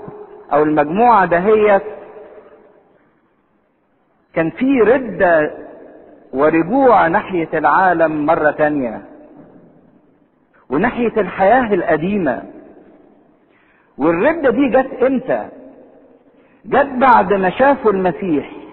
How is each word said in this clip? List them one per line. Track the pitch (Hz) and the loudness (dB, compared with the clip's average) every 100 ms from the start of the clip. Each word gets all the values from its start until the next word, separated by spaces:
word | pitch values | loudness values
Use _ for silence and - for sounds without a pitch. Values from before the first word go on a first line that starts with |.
| - - - - - | -16 -20 -20 -20 -4
أو | 147 | 0
المجموعة | 151 151 147 190 240 214 180 | 2 0 0 2 4 4 2
دهيت | 170 196 220 208 196 - - - - - - - - _ _ _ _ _ _ _ _ _ _ _ _ _ _ _ _ _ | 0 2 2 4 2 -2 -12 -18 -20 -20 -20 -20 -20 _ _ _ _ _ _ _ _ _ _ _ _ _ _ _ _ _
كان | 170 160 | -6 -4
فيه | - 262 269 | -2 -2 2
ردة | 208 269 240 175 185 165 151 - - - - - - - _ | 2 2 -2 -2 2 2 0 -6 -18 -20 -20 -20 -20 -20 _
ورجوع | 131 151 165 165 269 269 196 165 | 0 2 2 0 2 4 4 2
ناحية | 196 - 185 160 | 0 -4 -6 -4
العالم | 160 147 160 190 165 160 151 147 | -2 0 2 2 2 0 0 -2
مرة | 165 151 | 0 0
تانية، | 143 151 147 123 104 98 - - - - - - _ _ _ _ _ _ _ _ _ - | 0 -2 -2 -6 -8 -16 -20 -20 -20 -20 -20 -20 _ _ _ _ _ _ _ _ _ -6
وناحية | 135 233 226 233 220 | -2 -2 -2 -2 -2
الحياة | 185 - 190 254 233 | -4 0 2 2 2
القديمة. | 196 - 151 175 208 151 117 - - - - - - _ _ _ _ _ _ _ _ _ - | -2 0 -2 -2 -2 -2 -4 -10 -20 -20 -20 -20 -20 _ _ _ _ _ _ _ _ _ -4
والردة | 147 170 269 330 277 | -2 0 0 0 0
دي | 220 277 | 0 0
جت | 247 254 - | 0 -2 -2
إمتى؟ | 247 254 - 120 98 - - - - _ _ _ _ _ _ _ - | -2 -2 -4 -6 -6 -16 -20 -20 -20 _ _ _ _ _ _ _ -4
جت | 226 277 254 | 0 0 0
بعد | 262 226 185 | 4 4 2
ما | 196 185 | 0 0
شافوا | 175 269 277 220 | 2 2 2 0
المسيح | 190 185 - 190 143 117 - - | 0 -2 -4 -4 -4 -4 -14 -20